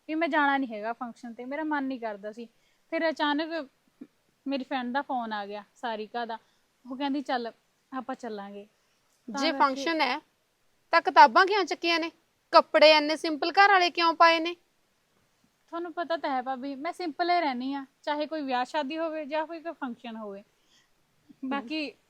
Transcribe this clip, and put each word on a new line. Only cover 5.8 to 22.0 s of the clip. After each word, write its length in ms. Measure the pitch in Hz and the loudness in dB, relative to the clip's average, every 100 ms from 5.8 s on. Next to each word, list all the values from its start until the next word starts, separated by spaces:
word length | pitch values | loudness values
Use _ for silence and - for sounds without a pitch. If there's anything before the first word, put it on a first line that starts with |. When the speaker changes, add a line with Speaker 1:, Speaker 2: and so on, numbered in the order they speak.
| 240 220 214 240 | -8 -8 -8 -8
Speaker 1:
ਦਾ, 140 | 226 226 _ _ _ _ | -8 -10 _ _ _ _
ਉਹ 120 | 247 262 | -14 -6
ਕਹਿੰਦੀ 260 | 277 285 | -4 -2
ਚੱਲ 300 | 269 254 233 - _ _ _ | -2 -4 -4 -12 _ _ _
ਆਪਾਂ 220 | 262 254 | -10 -8
ਚੱਲਾਂਗੇ। 520 | 262 233 208 202 202 208 _ _ _ _ _ - | -10 -10 -12 -12 -16 -20 _ _ _ _ _ -10
ਤਾਂ 120 | 277 | -4
Speaker 2:
ਜੇ 100 | 302 | -2
Speaker 1:
ਕਰਕੇ 80 | 277 | 2
Speaker 2:
ਫੰਕਸ਼ਨ 420 | 285 269 277 320 | 0 0 -2 0
ਹੈ 180 | 262 294 - _ _ _ _ _ _ | -2 -4 -10 _ _ _ _ _ _
ਤਾਂ 80 | 330 | 0
ਕਿਤਾਬਾਂ 420 | 370 320 285 330 370 | 6 8 10 8 4
ਕਿਉਂ 180 | 415 | 2
ਚੱਕੀਆਂ 340 | 339 359 339 330 | 0 -2 0 0
ਨੇ, 100 | 330 - _ _ _ | -2 -10 _ _ _
ਕੱਪੜੇ 380 | 330 - 311 302 | 4 6 8 8
ਇੰਨੇ 260 | 311 294 311 | 8 4 -2
ਸਿੰਪਲ 360 | 339 294 339 | -4 -2 0
ਘਰ 200 | 349 403 | 6 6
ਵਾਲੇ 180 | 392 349 | 6 4
ਕਿਉਂ 220 | 339 339 | 2 0
ਪਾਏ 240 | 320 330 330 | 6 6 6
ਨੇ? 140 | 330 349 _ _ _ _ _ _ _ _ _ _ _ | 0 -6 _ _ _ _ _ _ _ _ _ _ _
Speaker 1:
ਤੁਹਾਨੂੰ 200 | 339 349 | -10 -8
ਪਤਾ 240 | 330 330 330 | -6 -4 -4
ਤਾਂ 140 | 320 | -2
ਹੈ 120 | 262 | -4
ਭਾਬੀ, 320 | 254 262 277 | -4 -6 -8
ਮੈਂ 180 | 269 320 | -8 -8
ਸਿੰਪਲ 380 | 359 349 277 349 | -6 -6 -2 0
ਹੀ 100 | 349 | 2
ਰਹਿੰਦੀ 320 | 311 247 262 | 0 -2 -4
ਆ, 100 | 277 269 _ | -6 -10 _
ਚਾਹੇ 240 | - 294 302 | -6 -4 -4
ਕੋਈ 160 | 311 | -4
ਵਿਆਹ 220 | 269 247 | -2 -2
ਸ਼ਾਦੀ 340 | 254 311 277 320 | -2 -4 -4 -4
ਹੋਵੇ 260 | 330 311 | -6 -6
ਜਾਂ 220 | 277 302 311 | -6 -6 -6
ਕੋਈ, 140 | 330 | -8
ਕੋਈ 120 | 330 | -12
ਫੰਕਸ਼ਨ 440 | 302 262 233 240 220 | -10 -10 -10 -14 -12
ਹੋਵੇ। 260 | 208 196 - _ _ _ _ _ _ _ - - | -12 -14 -18 _ _ _ _ _ _ _ -20 -12
ਬਾਕੀ 460 | 262 277 240 311 277 - | -6 -6 -4 -6 -8 -12